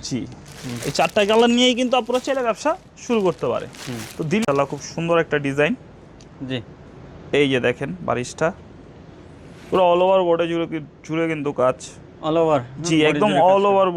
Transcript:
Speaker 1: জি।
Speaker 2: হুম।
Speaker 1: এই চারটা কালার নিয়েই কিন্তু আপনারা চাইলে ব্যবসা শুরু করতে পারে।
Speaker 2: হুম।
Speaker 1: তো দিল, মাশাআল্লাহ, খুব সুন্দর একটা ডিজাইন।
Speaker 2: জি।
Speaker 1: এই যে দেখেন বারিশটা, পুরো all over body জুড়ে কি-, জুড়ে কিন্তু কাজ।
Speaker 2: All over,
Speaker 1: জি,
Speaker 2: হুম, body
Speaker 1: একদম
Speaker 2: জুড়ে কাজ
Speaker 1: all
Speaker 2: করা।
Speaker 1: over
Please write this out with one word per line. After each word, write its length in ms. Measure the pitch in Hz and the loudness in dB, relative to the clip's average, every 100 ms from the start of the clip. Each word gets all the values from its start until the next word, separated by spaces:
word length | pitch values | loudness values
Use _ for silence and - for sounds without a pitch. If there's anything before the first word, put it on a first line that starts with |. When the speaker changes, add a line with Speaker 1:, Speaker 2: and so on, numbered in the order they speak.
| - | -6
Speaker 1:
জি। 100 | 127 | -8
Speaker 2:
হুম। 580 | 120 123 - - 127 120 - | -8 -14 -20 -14 -12 -8 -6
Speaker 1:
এই 60 | |
চারটা 340 | 143 170 - 202 | -2 0 2 2
কালার 240 | 220 240 | 4 4
নিয়েই 260 | 240 254 240 | 4 2 2
কিন্তু 180 | 254 254 | 0 0
আপনারা 220 | 233 247 | 0 -4
চাইলে 220 | 285 269 | -2 -2
ব্যবসা 340 | 240 208 294 349 - - - | -2 -2 -2 -4 -8 -14 -2
শুরু 160 | 233 | 0
করতে 240 | 185 - 139 | 0 0 -2
পারে। 160 | 107 98 - - | -4 -6 -14 -12
Speaker 2:
হুম। 120 | 117 110 - | -10 -10 -8
Speaker 1:
তো 60 | |
দিল, 160 | 160 202 | -2 0
মাশাআল্লাহ, 260 | 220 139 139 | 0 0 -2
খুব 160 | 143 | -4
সুন্দর 340 | - - 165 170 | -10 -6 0 0
একটা 200 | 156 147 | 2 -2
ডিজাইন। 340 | 139 139 151 254 - - - - - - 131 | -2 0 0 0 -10 -20 -20 -20 -20 -14 -8
Speaker 2:
জি। 100 | 127 - - - - - - - | -8 -8 -20 -20 -20 -20 -18 -2
Speaker 1:
এই 180 | 143 143 | 2 2
যে 100 | 131 | 2
দেখেন 360 | 123 123 143 180 | 0 -2 -6 -8
বারিশটা, 460 | 139 120 123 - 160 - - - - - - - - - - - - | -4 -4 -4 -4 -4 -4 -20 -20 -20 -20 -20 -20 -20 -20 -20 -18 -4
পুরো 140 | 180 180 | 2 4
all 100 | 175 185 | 4 4
over 140 | 190 175 | 4 2
body 180 | 165 170 | 0 0
জুড়ে 160 | 170 165 | -2 -4
কি-, 160 | 160 147 - - | -8 -10 -18 -6
জুড়ে 220 | 160 165 | -4 -2
কিন্তু 220 | 156 143 | -2 -4
কাজ। 260 | 139 127 127 - - - - 160 | 0 0 0 -10 -20 -20 -10 -2
Speaker 2:
All 100 | 160 | 2
over, 160 | 160 147 | 2 2
Speaker 1:
জি, 360 | 123 - 165 160 | -2 -8 0 2
Speaker 2:
হুম, 60 | |
body 140 | 151 151 | 4 2
Speaker 1:
একদম 120 | 208 | 2
Speaker 2:
জুড়ে 140 | 180 | 4
কাজ 100 | 175 | 4
Speaker 1:
all 100 | 196 | 6
Speaker 2:
করা। 100 | 202 | 4
Speaker 1:
over 160 | 196 190 | 4 2